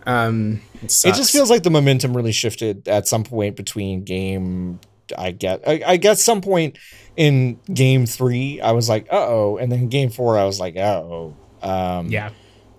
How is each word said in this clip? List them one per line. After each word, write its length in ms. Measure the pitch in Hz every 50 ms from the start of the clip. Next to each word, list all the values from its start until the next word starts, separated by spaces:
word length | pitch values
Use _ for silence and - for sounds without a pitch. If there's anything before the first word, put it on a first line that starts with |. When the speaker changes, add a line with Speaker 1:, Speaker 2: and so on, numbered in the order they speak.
| -
Speaker 1:
Um, 560 | 127 123 120 113 113 113 113 110 107 107 107 - - -
it 100 | - -
Speaker 2:
It 40 | -
just 140 | - - - 180 202 269
Speaker 1:
sucks. 120 | 269 -
Speaker 2:
feels 180 | - 294 277 220
like 120 | 240 226
the 80 | 165 180
momentum 460 | 160 151 139 139 135 123 143 127 123
really 160 | 123 117 113
shifted 560 | 107 - - 113 - - 113 110 98 95 - 87
at 180 | 104 104 -
some 160 | - 123 110 104
point 300 | - 123 110 101 101 98
between 460 | - 101 - - 107 101 98 95 92 95
game, 760 | 95 92 92 95 95 95 95 92 92 90 90 90 90 87 87 - _ _ _ _ - -
I 140 | - 90 92
get, 320 | 90 90 98 92 92 - -
I, 140 | - 156 156 113
I 100 | 156 185
guess 240 | 175 196 208 214 -
some 180 | - 233 233 202
point 360 | 185 196 190 170 160 143 - - - - - - - - -
in 420 | - 160 147 139 131 127 123 113 - _ -
game 320 | 165 123 131 131 135 131 123
three, 540 | 113 - - 127 127 123 123 131 139 143 -
I 120 | - 113
was 160 | 117 120 117 117
like, 180 | 110 110 - -
"Uh-oh." 480 | - - - - 117 110 104 104 104 92
And 120 | 123 120
then 180 | 123 123 123 117
game 220 | 127 143 135 120
four, 280 | 110 - 123 117 110 104
I 60 | 98
was 140 | 98 95 98
like, 180 | 92 92 80
"Uh-oh." 600 | 92 98 104 101 87 80 85 85 82 82 80 73 - - _ _ -
Um, 460 | - 98 95 92 92 90 90 90 85 98
Speaker 1:
Yeah. 220 | 110 107 104 110 - - _ _ _ _ _ _ _